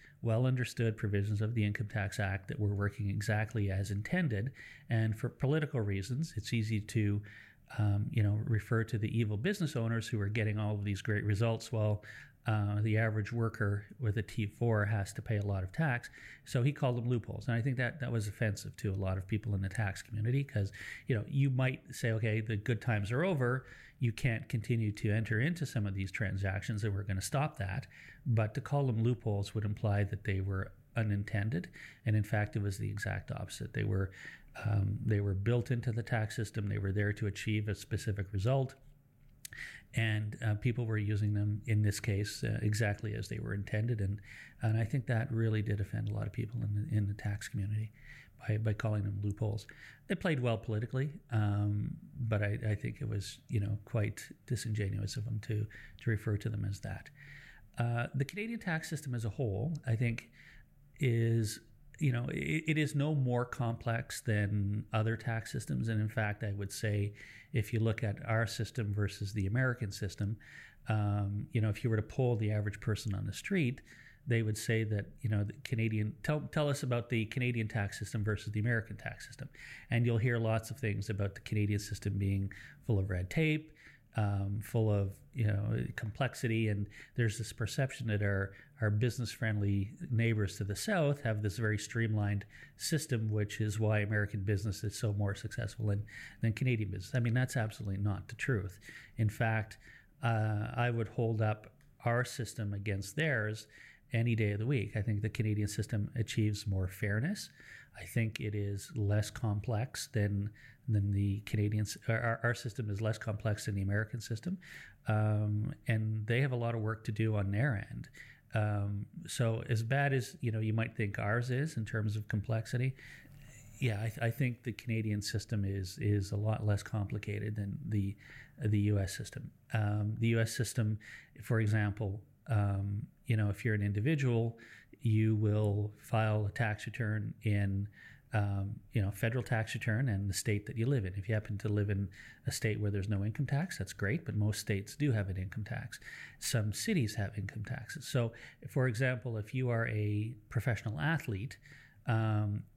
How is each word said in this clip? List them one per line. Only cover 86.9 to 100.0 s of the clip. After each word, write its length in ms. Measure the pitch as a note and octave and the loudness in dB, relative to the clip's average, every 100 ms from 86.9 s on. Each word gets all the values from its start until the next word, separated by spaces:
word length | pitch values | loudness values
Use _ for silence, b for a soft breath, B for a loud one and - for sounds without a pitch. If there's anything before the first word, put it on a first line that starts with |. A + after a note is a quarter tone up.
| B B - | B B 2
there's 220 | A2+ G2+ | 2 2
this 160 | G#2+ | -6
perception 540 | - A2 - C3 - A#2 | -4 -4 0 -2 0 0
that 160 | G#2 | 2
our, 280 | G2+ G2 G2 B B - | 2 2 0 B B -2
our 80 | G#2+ | 2
business-friendly 1040 | G#2 A#2+ A#2+ A2+ - A2 G#2 G2+ G2+ G2+ - F3 | 4 2 0 -4 -2 0 2 4 2 0 -4 0
neighbors 480 | A2+ A2+ G#2+ G2 - | 4 4 4 2 0
to 60 | |
the 120 | G2+ G2+ | -4 -2
south 460 | - G3 C#3+ C#3+ | 0 4 4 2
have 220 | A#2 G#2+ | 0 0
this 140 | G#2+ G#2+ | 0 0
very 200 | G#2+ G#2+ | 2 0
streamlined 640 | - A#2 A2+ G#2+ G2+ G2+ - B B B | 0 0 2 4 2 0 -2 B B B
system, 520 | - D3+ - A#2 A2 | -2 0 0 0 2
which 320 | G#2+ G#2 - | 2 0 0
is 180 | G#2+ G#2 | 0 2
why 200 | G#2+ G#2+ | 2 2
American 420 | G#2 G#2+ G2+ G2+ | 2 2 0 0
business 420 | F#2+ G2+ G#2+ F#2+ | 0 0 0 -2
is 140 | G#2 - | -4 -2
so 160 | A2 | 0
more 220 | G#2 G2+ G2 | 2 0 0
successful 520 | A2 - G#2+ - A2 | -6 -4 -6 -2 0
than, 160 | G2+ G#2 B B B | 0 -2 B B B
than 120 | A#2 | 0
Canadian 360 | G#2 B2+ A#2 G2+ | 2 2 2 0
business. 240 | G2 F#2 B2+ | -4 -4 0
I 40 | |
mean, 160 | A#2 A#2+ | 2 2
that's 200 | B2+ B2+ | 2 0
absolutely 420 | G#2+ - G2+ G2 | -2 -4 -4 0
not 300 | G2+ F#2+ - | 0 0 -4
the 80 | - | -6
truth. 440 | - A2+ F#2+ - B B B - | -2 0 -2 -8 B B B 0
In 120 | G#2+ | 0
fact, 480 | - A2+ A2 A2 - B B | 2 0 0 -2 -10 B B